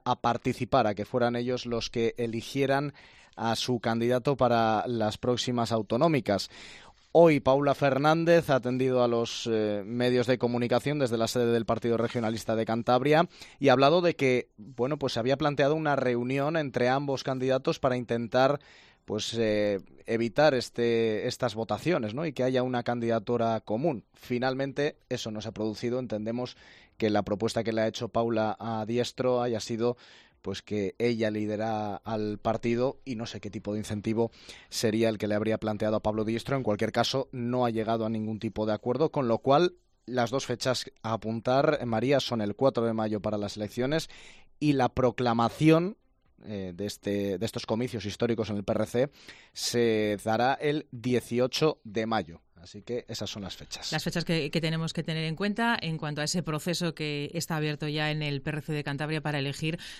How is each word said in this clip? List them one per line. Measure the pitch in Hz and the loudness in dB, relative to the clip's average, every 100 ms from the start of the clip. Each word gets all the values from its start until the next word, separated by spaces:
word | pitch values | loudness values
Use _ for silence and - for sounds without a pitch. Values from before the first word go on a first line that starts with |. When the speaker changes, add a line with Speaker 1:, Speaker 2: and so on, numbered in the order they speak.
| - | -2
Speaker 1:
a | 123 | 0
participar, | 120 117 - 120 117 135 110 | 0 0 -2 -4 0 2 2
a | |
que | 101 104 | -2 -4
fueran | 127 120 120 | 0 0 0
ellos | 120 123 120 | -2 -4 -4
los | 117 - | -4 -4
que | 120 117 - | 0 -2 0
eligieran | 117 113 - 135 139 135 147 - - - - - | -4 -4 -6 -2 0 0 -2 -8 -20 -20 -20 -4
a | 113 113 | -2 0
su | - 123 | 0 -2
candidato | 117 113 117 123 135 139 | 0 0 2 2 0 2
para | 123 117 113 107 101 | 4 4 4 2 0
las | 117 107 - | 0 -2 0
próximas | 117 123 - 123 117 | 0 0 0 -2 0
autonómicas. | 113 104 117 165 147 101 98 - - - - - _ _ | -2 0 2 2 2 2 0 -2 -12 -20 -20 -20 _ _
Hoy | 156 170 143 | 8 8 8
Paula | 135 135 143 135 | 4 4 2 2
Fernández | 139 131 151 160 165 170 - | 2 4 4 4 6 6 6
ha | 135 | 2
atendido | 123 127 131 127 | 2 0 2 4
a | 123 | 4
los, | 117 117 - 117 | 2 0 -4 0
eh, | 110 107 104 101 | 0 2 -2 -4
medios | 120 123 123 120 | 0 2 4 2
de | 127 | 2
comunicación | 120 120 120 120 139 147 | 2 0 2 0 0 0
desde | 131 113 | 0 2
la | 113 | 0
sede | 127 117 | 2 2
del | 117 110 | 2 0
Partido | 113 117 113 | -2 0 0
Regionalista | 117 123 110 113 - 110 | 0 -2 -2 -2 -2 -2
de | |
Cantabria | 113 113 117 123 135 151 175 - - - | 0 -2 2 2 6 4 4 -4 -20 0
y | 135 | 4
ha | |
hablado | 127 139 170 | 6 6 6
de | 175 - | 4 2
que, | 135 123 - - | 2 2 -2 -12
bueno, | 107 131 123 147 | -14 -4 -2 -2
pues | 131 | -2
se | - | -2
había | 117 135 | 0 2
planteado | 151 143 139 160 | 2 2 2 2
una | 156 143 | 2 0
reunión | 123 120 123 135 139 165 | 2 0 0 0 0 0
entre | 143 123 123 | -2 0 2
ambos | 131 143 131 - | 2 0 -2 -2
candidatos | 131 127 131 143 160 | -2 0 0 0 0
para | 139 127 | 0 0
intentar, | 117 117 117 127 135 143 - - - _ | -2 -2 0 4 4 2 -6 -20 -20 _
pues, | - 104 - 113 | -6 -6 -4 0
eh, | 110 104 104 98 - 67 - | 2 2 2 -2 -6 -16 -4
evitar | 113 117 - 151 | -2 0 4 4
este, | 131 - - 117 117 113 107 117 | 4 -2 -2 2 2 2 0 -4
estas | - 123 | -4 -4
votaciones, | 110 113 104 151 170 107 | -4 -4 -2 0 0 -2
¿no? | 117 165 | -4 -6
Y | |
que | 127 | -2
haya | 127 127 | 0 0
una | 127 123 | 0 -2
candidatura | 120 120 117 113 101 120 113 113 | -2 -2 0 0 0 0 0 0
común. | - 107 165 120 - | -2 -2 0 -2 -8
Finalmente, | _ - 123 127 131 139 135 147 - _ | _ -6 -2 0 -2 -4 -2 -4 -4 _
eso | 123 117 | -6 -6
no | 107 | -8
se | 107 | -8
ha | |
producido. | 104 110 104 120 123 | -4 -4 -2 -4 -4
Entendemos | 127 107 107 120 123 - - - - - | -4 -6 -4 -4 -6 -10 -20 -20 -20 -2
que | 110 | 0
la | 104 | 2
propuesta | 98 101 110 117 113 | 0 -2 0 0 -2
que | |
le | 110 | 0
ha | 110 | 0
hecho | - 113 | -2 -2
Paula | 117 117 110 110 95 | 0 0 0 0 -2
a | 110 110 107 | -6 -6 -2
Diestro | 120 120 - 127 123 | -2 -2 -2 0 2
haya | 120 110 | 0 -2
sido, | - 113 120 120 - - - _ | -4 -2 0 -2 -10 -20 -20 _
pues, | - 98 | -8 -8
que | - 104 95 - | -4 -2 -2 0
ella | 120 117 110 | -2 0 -2
lidera | 107 107 104 110 107 104 98 | -2 -4 -4 -4 -4 -6 -8
al | - 110 107 104 | -6 -4 -4 -2
partido | 113 110 117 117 127 - - | -2 0 0 0 0 -2 -10
y | 113 | -8
no | 117 | -8
sé | 104 | -10
qué | 104 | -10
tipo | 101 101 | -8 -6
de | 107 | -6
incentivo | 104 104 110 110 117 - - - - | -4 -4 -2 0 -2 -4 -20 -20 -12
sería | - 113 110 113 | -2 0 2 2
el | 107 | 2
que | 104 | -2
le | 104 | 0
habría | 107 110 | 0 0
planteado | 110 104 107 107 | -2 -2 0 0
a | |
Pablo | 107 107 107 | 0 -2 -2
Diestro. | 113 - 135 | -4 -2 -2
En | |
cualquier | 113 104 110 | 0 0 0
caso, | 117 117 135 131 | 0 0 -2 -4
no | 131 120 123 123 | -6 -4 0 0
ha | |
llegado | 110 110 113 110 | 0 -2 -2 -2
a | |
ningún | 113 107 110 | -2 -4 -6
tipo | 113 101 107 | -6 -4 -2
de | |
acuerdo, | 107 123 123 151 | -2 -2 0 0
con | 147 123 | 0 0
lo | 113 | 2
cual | - 143 180 - _ _ - | 4 4 4 -2 _ _ -6
las | 123 113 | -2 0
dos | 135 - | -2 -4
fechas | 120 135 123 - - | -2 0 -2 -4 -8
a | 110 | -4
apuntar, | 113 107 113 123 131 151 151 120 | -4 -2 -4 2 4 4 2 0
María, | 113 120 139 | 0 2 2
son | - 113 | 2 -2
el | 104 101 | -2 2
cuatro | 135 120 117 | 2 4 0
de | |
mayo | 113 110 107 | 0 0 -2
para | 107 104 | -2 -2
las | 101 - | -4 -6
elecciones | 104 - 127 160 - - - - - _ | -6 -2 -2 -2 -4 -12 -20 -20 -20 _
y | 147 | 2
la | 139 123 | 4 2
proclamación, | - 127 - 123 117 117 - 156 160 180 226 _ _ _ _ | 2 2 2 2 2 2 4 6 6 4 -6 _ _ _ _
eh, | - 104 92 87 | -12 -8 -8 -6
de | 101 | -8
este, | - - 101 101 92 | -6 -2 -2 0 -2
de | 110 | -4
estos | 120 - | -6 -4
comicios | 113 123 117 98 | -2 -2 -4 -6
históricos | - 120 113 104 | -2 0 0 -2
en | 104 | -4
el | |
P | 101 | -2
R | 101 107 | -2 0
C | 120 139 - - - - | 0 -2 -4 -20 -20 -20
se | - - 120 117 110 107 104 | -8 -2 2 2 2 2 0
dará | 110 110 123 135 | 0 2 2 2
el | 147 151 - | 0 -2 -6
dieciocho | 123 123 120 - 117 127 - 156 - | -6 0 0 0 0 0 2 0 0
de | 110 104 110 | -6 -4 -2
mayo. | 113 80 82 _ - | -2 -4 -12 _ -20
Así | 85 104 | -20 -16
que | 101 120 - | -8 -8 -6
esas | 113 107 | -8 -8
son | - | -8
las | 95 - | -10 -12
fechas. | 73 - - | -12 -12 -6
Speaker 2:
Las | 156 | -4
fechas | 170 - | -4 -4
que, | - 165 147 | -2 -2 0
que | 165 | -2
tenemos | 160 160 160 | -2 -2 -4
que | - | -4
tener | 156 160 160 | -4 -4 -4
en | 156 | -2
cuenta | 202 208 233 233 | -4 0 0 0
en | 165 160 | -4 -4
cuanto | 151 151 | -4 -4
a | |
ese | 151 180 | -2 -2
proceso | 160 151 180 165 175 | -2 -4 -2 -2 -2
que | 147 151 147 143 | -4 -4 -4 -6
está | 170 - 160 | -6 -4 -2
abierto | 151 147 151 | -2 -2 -4
ya | 151 151 | -2 -2
en | 151 | -2
el | 151 143 | -4 -4
P | 147 | -4
R | 151 | -6
C | 143 | -4
de | 151 | -4
Cantabria | 147 139 151 156 | -4 -4 -4 -2
para | 151 147 | -2 -2
elegir | 139 139 160 170 - - | -4 -4 -4 -4 -10 -16